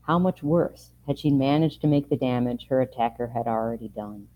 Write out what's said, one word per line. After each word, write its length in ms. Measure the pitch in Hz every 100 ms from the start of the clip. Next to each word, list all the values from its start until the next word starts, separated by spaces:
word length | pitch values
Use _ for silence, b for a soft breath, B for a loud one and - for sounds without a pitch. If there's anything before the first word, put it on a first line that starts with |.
How 160 | - 175
much 240 | 185 -
worse 500 | 143 170 - - - _ -
had 120 | 135
she 100 | 156
managed 520 | 139 135 147 160 -
to 60 | 151
make 220 | 143 143
the 80 | 131
damage 500 | 127 123 123 120 -
her 120 | 131
attacker 460 | 127 - 117 117 120
had 200 | 120 117
already 420 | 113 113 117 110
done? 380 | 110 104 104 104